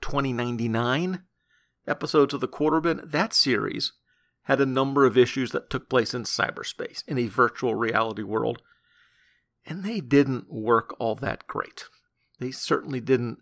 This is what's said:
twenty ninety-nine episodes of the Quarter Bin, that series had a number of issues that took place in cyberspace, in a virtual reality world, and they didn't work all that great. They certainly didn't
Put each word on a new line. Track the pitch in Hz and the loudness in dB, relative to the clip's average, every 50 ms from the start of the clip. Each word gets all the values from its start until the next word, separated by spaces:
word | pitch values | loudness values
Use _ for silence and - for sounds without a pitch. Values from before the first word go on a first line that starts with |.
twenty | - - - 139 139 135 123 | -6 -4 0 0 0 0 0
ninety-nine | 117 120 120 120 113 113 117 113 113 120 120 127 147 175 185 190 185 - _ _ _ _ _ _ _ _ _ _ _ - | -2 -2 -2 -2 -2 -2 0 0 0 0 2 0 0 0 -2 -4 -4 -8 _ _ _ _ _ _ _ _ _ _ _ -6
episodes | - - - - 147 - 151 143 143 143 | -6 -6 -4 -4 0 4 4 4 4 2
of | 135 | -4
the | 123 127 | -6 -6
Quarter | - - 147 156 156 160 | -4 0 0 2 2 2
Bin, | 156 170 156 - - | 2 0 -2 -2 -4
that | 165 147 147 190 226 - | -4 -2 -2 -2 0 2
series | - - 135 120 104 104 98 - - - - - _ _ _ _ _ _ _ _ _ _ | 2 2 4 2 0 0 -2 -4 -4 -6 -6 -6 _ _ _ _ _ _ _ _ _ _
had | - 135 135 | 0 2 2
a | 139 | 2
number | 135 127 131 135 139 139 143 139 | 2 2 0 0 2 4 6 6
of | 127 104 127 | 6 8 6
issues | 123 117 - 139 131 113 | 6 6 4 -4 -4 -2
that | - - - - | -4 -6 -6 -4
took | - 127 - - | -8 -8 -6 0
place | 135 127 113 - - | 0 0 0 0 -2
in | 123 113 | -6 -6
cyberspace, | - - - - - - - - - - - - - - - - - | -6 -2 -2 -2 -2 -2 -6 -10 -10 -8 -8 -8 -10 -10 -14 -10 -6
in | 151 127 | -2 -2
a | 120 110 | -2 -2
virtual | - - 123 113 - - - 123 110 | 2 2 2 2 2 0 -2 -2 0
reality | 107 117 113 113 110 113 113 107 107 107 | 0 0 0 2 0 0 0 -2 -6 -6
world, | 95 107 113 113 113 120 - _ _ _ _ _ _ _ _ _ _ _ _ _ _ _ _ _ _ _ _ _ | -4 -2 -2 -2 -2 -4 -4 _ _ _ _ _ _ _ _ _ _ _ _ _ _ _ _ _ _ _ _ _
and | - 156 185 185 | -12 -12 -10 -8
they | 202 233 208 | -6 -6 -6
didn't | 147 120 135 139 143 - - 123 95 - | -2 4 4 4 4 4 2 -6 -6 -10
work | - 113 107 113 117 113 - - - - | -10 -6 0 2 2 2 2 0 -6 -4
all | 117 113 110 | -4 -4 -4
that | 107 - 104 107 - - - | -2 -4 -6 -6 -6 -8 -10
great. | - - - - - - - - _ _ _ _ _ _ _ _ _ - | -8 -8 -8 -8 -10 -18 -20 -20 _ _ _ _ _ _ _ _ _ -10
They | 127 127 | -10 -10
certainly | 131 - - - 160 - - - 139 127 | -8 -8 -4 -2 -2 -2 -2 -4 -8 -6
didn't | 113 120 131 127 123 117 - - | 0 2 2 2 2 -2 -6 -10